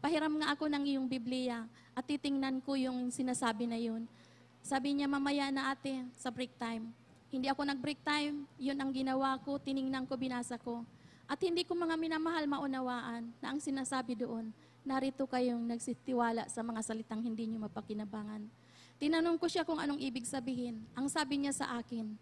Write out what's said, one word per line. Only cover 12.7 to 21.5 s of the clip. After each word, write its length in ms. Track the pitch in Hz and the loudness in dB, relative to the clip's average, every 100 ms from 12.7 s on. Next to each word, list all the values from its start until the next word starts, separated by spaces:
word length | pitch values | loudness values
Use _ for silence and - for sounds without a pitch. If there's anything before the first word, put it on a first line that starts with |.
| 262 254 247 233 233 233 233 | 0 -2 -2 -4 -6 -8 -8
na 80 | 254 | -4
ang 80 | 277 | -4
sinasabi 560 | 294 269 262 262 240 233 | -2 -2 0 0 0 -2
doon, 320 | 233 226 220 - - - 269 | -2 -2 -6 -10 -20 -12 0
"Narito 400 | 262 269 262 269 | 2 2 0 0
kayong 320 | 254 247 240 | 2 2 2
nagsitiwala 880 | 233 233 - 233 - 247 233 226 - | 0 -2 -4 -6 0 2 4 2 -2
sa 160 | - | -4
mga 160 | 226 226 | -4 -4
salitang 400 | 220 220 226 220 | -2 -4 -4 -4
hindi 320 | 233 220 220 | -2 -2 -2
nyo 160 | 220 214 | -2 -4
mapakinabangan." 800 | - 208 214 208 214 208 214 214 - - - - - | -6 -6 -6 -4 -6 -6 -8 -10 -14 -20 -20 -20 -2
Tinanong 400 | 294 330 339 339 | 4 6 6 4
ko 80 | 349 | 2
siya 160 | 359 | 2
kung 160 | 320 311 | 2 2
anong 240 | 285 285 | 2 0
ibig 240 | 269 247 233 | -2 -2 -2
sabihin. 560 | 269 247 247 247 226 220 - | -4 -2 -2 -2 -4 -8 -2
Ang 80 | 277 | 0
sabi 320 | 320 285 285 | 2 2 2
niya 160 | 277 | 2